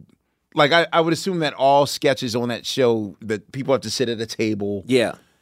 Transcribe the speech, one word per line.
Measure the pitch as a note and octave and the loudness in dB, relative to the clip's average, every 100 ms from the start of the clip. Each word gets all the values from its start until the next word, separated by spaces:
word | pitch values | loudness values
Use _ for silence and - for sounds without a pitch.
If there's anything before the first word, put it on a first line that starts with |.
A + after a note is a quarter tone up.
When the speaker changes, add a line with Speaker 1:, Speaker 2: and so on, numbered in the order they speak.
| - _ _ _ _ | -16 _ _ _ _
Speaker 1:
like, | D#3 D3 | 0 4
I, | E3+ E3 | 4 2
I | E3 | 2
would | E3 | 2
assume | D#3+ G3 F3 | 0 -2 -2
that | D3+ | -2
all | G2 C#3 C#3+ C#3 | 2 4 4 2
sketches | - D3 C3 B2+ A#2+ | 0 0 0 -2 -4
on | A#2+ | -4
that | A2 - | -6 -6
show, | C#3 A#2+ A2+ G#2 - | 0 2 2 -4 -10
that | G#2+ G#2+ - | -8 -8 -8
people | C3+ C#3+ | -8 -2
have | A#2+ | -2
to | A2 | -2
sit | - A#2+ | -4 -4
at | A2+ | -4
a | A2+ | -8
table | - A2 G#2 G2+ G2+ G2+ | -4 -2 -2 -4 -6 0
Speaker 2:
Yeah. | B2+ G2+ - _ _ | 0 0 -4 _ _